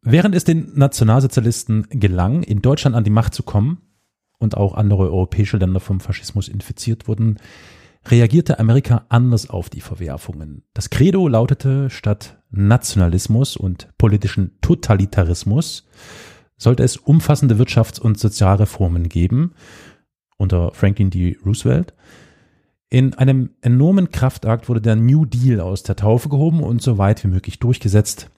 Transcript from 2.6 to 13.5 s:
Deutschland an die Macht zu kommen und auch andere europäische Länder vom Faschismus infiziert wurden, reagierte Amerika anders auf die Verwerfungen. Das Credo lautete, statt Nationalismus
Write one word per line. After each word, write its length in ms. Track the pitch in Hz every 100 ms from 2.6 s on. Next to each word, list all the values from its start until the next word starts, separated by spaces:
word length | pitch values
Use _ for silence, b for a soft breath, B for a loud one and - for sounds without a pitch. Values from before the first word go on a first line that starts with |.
Deutschland 340 | 127 147 139 117
an 80 |
die 60 | 104
Macht 240 | 107 117
zu 80 | -
kommen 360 | - 104 117 175 _ _ _ _ _ _
und 180 | 107 104
auch 180 | 98
andere 300 | - 104 98
europäische 520 | 92 92 92 - 101 107
Länder 220 | 92 92
vom 200 | - 95
Faschismus 480 | - 98 - 101 -
infiziert 580 | 101 - - - 113 -
wurden, 300 | 107 113 107 B B B B B B -
reagierte 520 | 120 117 147 165 143
Amerika 480 | 110 123 - 120 -
anders 400 | 120 123 117 -
auf 220 | 95 -
die 100 | -
Verwerfungen. 840 | - 85 85 67 - 76 76 71 _
Das 160 | - -
Credo 360 | - 156 190 175
lautete, 600 | 113 120 - 135 135 135
statt 480 | - 107 104 - _ _
Nationalismus 1040 | 101 101 120 - 107 87 90 - 110 139